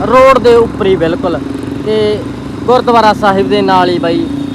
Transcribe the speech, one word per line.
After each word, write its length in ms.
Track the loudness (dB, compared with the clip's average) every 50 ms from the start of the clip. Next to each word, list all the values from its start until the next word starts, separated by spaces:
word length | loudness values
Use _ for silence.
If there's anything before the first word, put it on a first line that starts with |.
| -4
ਰੋਡ 360 | 2 4 4 6 6 4 4
ਦੇ 160 | 4 4 4
ਉੱਪਰ 320 | 4 2 0 -2 -4 0
ਹੀ 100 | 0 0
ਬਿਲਕੁਲ। 440 | 0 0 -2 -2 -2 -4 -4 -4 -4 -6 -8 -8 -8 -8 -8 -8 -8 -4
ਤੇ 320 | -4 -2 0 0 -2 -2 -4 -6 -8 -10 -12 -12 -12 -10 -8 -2
ਗੁਰਦੁਆਰਾ 500 | 0 0 0 2 2 2 4 4 2 2
ਸਾਹਿਬ 360 | 2 0 0 2 2 0 0
ਦੇ 140 | 0 0 0
ਨਾਲ 260 | 2 2 2 2 2
ਹੀ 100 | 0 -2
ਬਾਈ 280 | -2 -2 -2 -2 -2 -4 -6 -6 -8 -8 -8